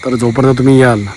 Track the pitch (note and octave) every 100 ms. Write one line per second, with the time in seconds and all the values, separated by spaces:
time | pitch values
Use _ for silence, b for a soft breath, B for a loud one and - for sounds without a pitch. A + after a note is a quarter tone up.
0 | C3 B2 A#2+ A#2 C3 B2+ B2+ C3 B2+ A#2
1 | G2+